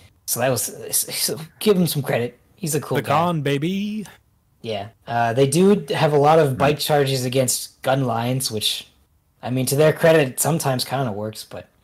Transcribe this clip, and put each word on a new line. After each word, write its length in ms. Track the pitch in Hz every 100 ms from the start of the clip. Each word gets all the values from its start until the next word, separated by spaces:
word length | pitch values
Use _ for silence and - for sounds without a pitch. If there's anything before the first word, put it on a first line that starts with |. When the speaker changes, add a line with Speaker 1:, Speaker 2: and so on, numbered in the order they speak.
| _ _ -
Speaker 1:
So 140 | 117
that 100 | 131
was, 140 | 117 - - 87 -
so 420 | - - - 143 160 -
give 160 | 214 185
him 120 | 165
some 140 | 147
credit. 380 | 131 131 117 - _ -
He's 200 | 160 147
a 40 |
cool 160 | - 135
Speaker 2:
The 40 |
Speaker 1:
guy. 60 | 127
Speaker 2:
Khan, 320 | 143 175 165
baby. 640 | 139 143 160 196 208 214 180 - _ _ _ _
Speaker 1:
Yeah. 280 | 117 104 101 _ -
Uh, 260 | 120 117
they 140 | 117 139
do 380 | 160 190 202 -
have 200 | 147 151
a 40 | 147
lot 200 | 147 160
of 100 | 147
Speaker 3:
Right. 80 | 127
Speaker 1:
bite 220 | 143 143
charges 460 | - 147 135 135 123
against 560 | 131 127 - - _
gun 240 | 131 139 127
lines, 460 | 113 120 131 -
which, 360 | 107 - - - _ _ _ _ _
I 80 | 110
mean, 160 | 127 127
to 80 | 139
their 180 | 156
credit, 340 | 151 165 165 156
it 120 | -
sometimes 440 | 143 160 139 127 -
kinda 260 | 131 127
works, 340 | 101 107 107 -
but 180 | 95 - _